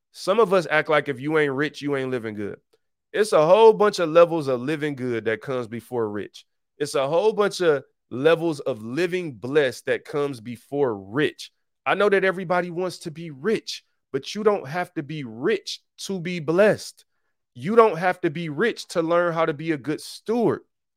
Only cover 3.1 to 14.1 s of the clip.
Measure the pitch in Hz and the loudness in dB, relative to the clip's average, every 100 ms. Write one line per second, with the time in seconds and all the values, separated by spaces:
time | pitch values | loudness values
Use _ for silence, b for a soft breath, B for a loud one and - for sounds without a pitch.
3.1 | 185 214 175 156 196 226 190 208 202 165 | -2 2 4 6 8 8 8 4 2 2
4.1 | 165 170 165 135 123 127 160 151 135 127 | 6 6 4 0 -2 -2 -4 -4 -4 -4
5.1 | 117 107 110 - 131 113 117 - 123 107 | -2 -2 -4 -4 -6 -6 -10 -8 -4 -4
6.1 | 104 - - - _ _ - 147 147 135 | -4 -10 -14 -20 _ _ -8 -4 -2 0
7.1 | 170 214 196 202 - 175 139 - _ - | 2 2 2 0 2 2 2 -2 _ -12
8.1 | 120 151 165 170 139 135 113 113 135 180 | 0 4 4 2 -2 -4 -6 -6 -4 -2
9.1 | 180 170 113 120 151 131 113 - 113 - | -2 -6 -10 -2 2 2 0 -4 -4 -4
10.1 | 147 143 127 107 117 _ 143 135 101 95 | -4 -4 -6 -14 -16 _ -2 -2 -2 -6
11.1 | 123 135 - - _ _ _ - 175 202 | -2 -2 -4 -16 _ _ _ -2 0 2
12.1 | 196 190 180 175 180 180 170 185 - 175 | 2 2 -2 -2 -2 -2 -4 -6 -8 -14
13.1 | 151 170 131 175 214 - - _ _ _ | -14 -14 -8 -4 -4 -4 -14 _ _ _